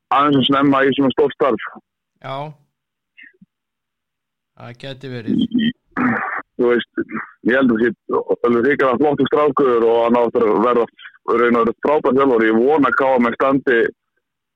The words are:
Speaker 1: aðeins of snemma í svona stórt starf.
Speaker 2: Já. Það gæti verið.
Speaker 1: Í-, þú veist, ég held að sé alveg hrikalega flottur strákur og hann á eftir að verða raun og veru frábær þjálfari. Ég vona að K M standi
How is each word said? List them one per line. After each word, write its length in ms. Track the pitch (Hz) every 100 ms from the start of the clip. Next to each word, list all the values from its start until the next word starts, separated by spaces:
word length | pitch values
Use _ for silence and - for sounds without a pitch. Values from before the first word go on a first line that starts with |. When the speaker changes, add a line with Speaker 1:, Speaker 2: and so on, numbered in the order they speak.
| _
Speaker 1:
aðeins 280 | 131 147 139
of 80 | 120
snemma 340 | 139 143 135
í 100 | 135
svona 180 | 131 135
stórt 220 | 139 143
starf. 300 | - 139 107 - - _ _ _ _
Speaker 2:
Já. 140 | 135 135 156 147 _ _ _ _ _ - - _ _ _ _ _ _ _ _ _ _ _ _ -
Það 200 | 120 120
gæti 320 | 139 131 135
verið. 320 | 123 107 - - 247
Speaker 1:
Í-, 160 | 226 - _ - 247 220 359 - -
þú 180 | - 120
veist, 320 | 120 - - - 113 - _
ég 180 | 104 131
held 160 | 131
að 80 | 110
sé 80 | 117 - - - - 92
alveg 320 | 120 120 127
hrikalega 320 | 143 135 120
flottur 260 | 151 143 131
strákur 560 | 151 147 135 135 117
og 140 | 113 117
hann 180 | 117 123
á 40 |
eftir 240 | 117 123 110
að 160 | 95
verða 220 | 120 120 113 - - - -
raun 320 | 117 120 117
og 80 | 113
veru 100 | -
frábær 400 | 135 151 147 127
þjálfari. 320 | 139 117 110
Ég 100 | 113
vona 300 | 127 156 131
að 100 | 131
K 120 | 135
M 180 | 127 120
standi 460 | 113 135 135 135 117 107 - _ _ _ _ _